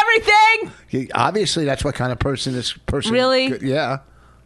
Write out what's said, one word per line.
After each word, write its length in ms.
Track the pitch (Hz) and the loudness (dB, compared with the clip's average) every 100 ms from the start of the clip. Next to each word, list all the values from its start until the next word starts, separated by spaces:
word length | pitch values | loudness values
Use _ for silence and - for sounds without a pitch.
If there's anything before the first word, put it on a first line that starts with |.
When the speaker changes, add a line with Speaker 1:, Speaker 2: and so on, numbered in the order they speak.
Speaker 1:
everything! 720 | 440 453 440 415 427 453 381 - - | 4 2 4 6 6 4 -2 -12 -8
Speaker 2:
Yeah, 160 | 131 123 - | -6 -4 0
obviously, 500 | 131 202 170 170 143 | 0 0 -2 -2 -2
that's 180 | 135 | -2
what 120 | 147 - | -4 -4
kind 160 | 123 | -4
of 80 | 123 | -2
person 340 | 139 131 135 | -4 -2 -4
this 200 | 123 117 | -4 -6
person 400 | - - - 214 | -8 -6 -4 0
Speaker 1:
Really? 360 | 240 254 262 262 | 0 2 2 0
Speaker 2:
could, 120 | - | -2
yeah. 380 | 135 139 127 135 - - - - | -2 -2 -2 -4 -8 -20 -20 -20